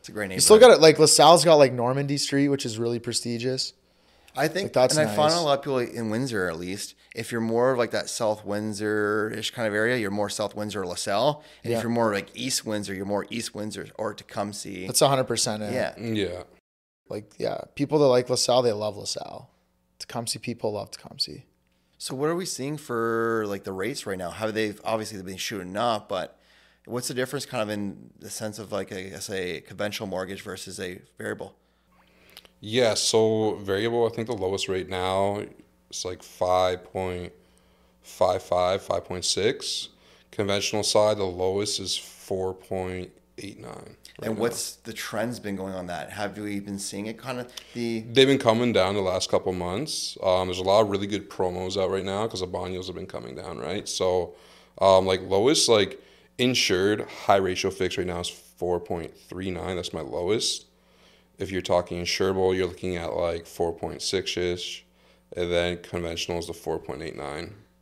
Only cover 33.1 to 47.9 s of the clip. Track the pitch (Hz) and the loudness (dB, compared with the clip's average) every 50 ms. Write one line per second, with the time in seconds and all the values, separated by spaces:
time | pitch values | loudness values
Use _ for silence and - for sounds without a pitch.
33.1 | - 113 110 110 110 110 110 107 98 92 101 98 95 98 107 117 117 120 117 110 | 4 4 6 6 4 2 2 0 0 -2 -4 -2 -2 0 0 0 0 2 0 0
34.1 | 107 - 113 110 123 104 95 92 98 95 - - 95 92 90 - 95 92 92 92 | 0 -4 -6 -4 -4 -4 -2 -2 -2 -2 -2 -2 -2 -4 -4 -4 -6 -4 -2 0
35.1 | 95 95 98 101 101 104 104 - - _ - _ _ _ _ _ - - - 92 | 2 2 2 2 0 -2 -6 -10 -12 _ -20 _ _ _ _ _ -12 -8 -8 -8
36.1 | 90 90 - - - - 92 90 92 92 92 92 92 87 90 - - 95 92 92 | -10 -10 -14 -20 -6 -2 0 2 4 4 4 2 0 -2 -6 -10 -6 -4 -4 -4
37.1 | 90 90 87 87 - - _ _ _ _ _ _ _ _ _ _ _ _ _ - | -4 -6 -8 -12 -14 -20 _ _ _ _ _ _ _ _ _ _ _ _ _ -20
38.1 | - - 92 90 92 95 - - - 90 90 90 95 98 - - - 90 87 - | 0 2 4 4 4 0 0 0 0 2 2 2 0 -2 -2 -4 -4 -4 -4 -6
39.1 | 90 90 87 - - 95 92 113 143 - - - - - - - _ _ _ _ | -10 -6 -4 -2 -2 2 2 0 0 0 -6 -6 -6 -6 -8 -10 _ _ _ _
40.1 | - _ _ _ - - 104 98 98 101 98 - - 107 104 - - 110 107 107 | -20 _ _ _ -6 -4 -2 0 0 0 -2 -2 -2 -2 -2 2 4 4 4 4
41.1 | 107 104 98 92 90 92 92 95 95 101 104 104 - - 98 90 - - - - | 4 2 0 -4 -2 -2 -2 0 0 0 -2 -2 -4 -6 -4 -6 -6 -6 -8 -12
42.1 | - - - - 98 95 92 92 92 92 - - 95 95 92 92 92 92 90 - | -20 -20 -8 -6 -4 -4 -2 -4 -6 -8 -10 -8 -6 -6 -4 -4 -6 -8 -10 -12
43.1 | - _ _ _ _ - 110 101 107 - 113 123 - - - - 107 _ _ - | -14 _ _ _ _ -14 -14 -14 -14 -14 -16 -16 -16 -16 -18 -20 -20 _ _ -20
44.1 | - - - 113 110 101 113 117 117 - - - - - _ 113 110 - - - | -18 -10 -6 -6 -2 0 -2 -2 -2 -4 -8 -8 -10 -14 _ -14 -12 -10 -10 -8
45.1 | - 107 110 120 123 104 95 104 98 95 95 98 95 92 90 87 87 80 73 - | -4 -4 -4 -4 -6 -8 -8 -8 -6 -6 -6 -8 -8 -8 -8 -8 -8 -8 -8 -10
46.1 | - 101 104 101 95 104 104 104 101 101 98 101 101 98 98 - - 98 101 110 | -8 -8 -8 -8 -6 -8 -8 -6 -6 -8 -8 -8 -8 -8 -8 -8 -8 -8 -8 -8
47.1 | 113 110 - 127 127 123 120 120 - - - - - 120 120 117 | -10 -10 -10 -10 -8 -8 -10 -12 -14 -18 -18 -12 -8 -6 -4 -2